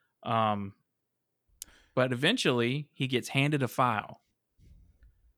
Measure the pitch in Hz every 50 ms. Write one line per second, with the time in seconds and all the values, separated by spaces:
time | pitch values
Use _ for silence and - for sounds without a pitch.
0 | _ _ _ _ - - 117 113 110 107 104 101 101 95 - _ _ _ _ _
1 | _ _ _ _ _ _ _ _ _ _ _ - - - - - _ _ - 131
2 | 127 131 127 120 143 175 247 254 - 170 127 120 117 120 131 147 147 _ _ -
3 | 139 127 131 117 107 - - 139 139 143 151 143 131 113 - - 131 123 113 101
4 | - - - - _ _ _ _ _ _ _ _ - - - - - - _ _
5 | - - _ _ _ _ _